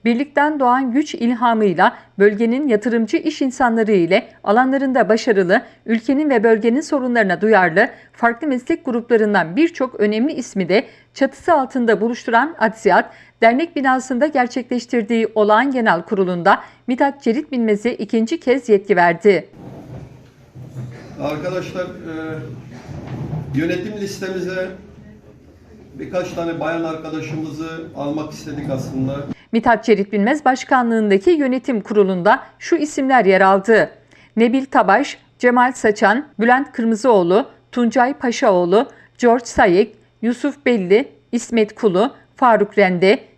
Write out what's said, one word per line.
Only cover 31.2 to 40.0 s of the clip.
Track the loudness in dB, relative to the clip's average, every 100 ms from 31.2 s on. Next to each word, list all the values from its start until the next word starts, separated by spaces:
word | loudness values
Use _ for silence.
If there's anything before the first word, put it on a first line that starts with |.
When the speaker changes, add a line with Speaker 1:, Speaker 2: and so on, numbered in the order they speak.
| 2
Speaker 1:
yönetim | 2 0 -2 -2 -6
kurulunda | -2 0 2 2 2 0 -2 _
şu | -4
isimler | -2 -2 -4 2 2
yer | 4 4
aldı: | 4 2 4 2 2 -6 _ _ _ 0
Nebil | 2 0
Tabaş, | 0 0 4 2 0 -8 _ _
Cemal | 2 2 0
Saçan, | 0 -2 2 0 0 -4 -2
Bülent | 2 2 0
Kırmızıoğlu, | -4 -2 0 2 2 4 0 0 _ _
Tuncay | -2 0 2 0
Paşaoğlu, | -2 -6 0 2 2 2 0 0 -10 _ _
George | 2 2
Sayek, | -2 0 4 4 0 -6